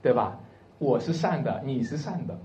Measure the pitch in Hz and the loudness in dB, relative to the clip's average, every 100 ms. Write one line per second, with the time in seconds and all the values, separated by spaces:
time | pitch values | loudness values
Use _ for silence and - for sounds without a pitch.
0 | 135 120 98 - - - - - 143 117 | 4 4 2 -4 -16 -20 -20 -2 2 2
1 | - 165 185 156 120 95 135 127 113 151 | 2 0 2 0 0 -2 -2 -2 -2 -4
2 | - - - 87 | -4 -6 -6 -10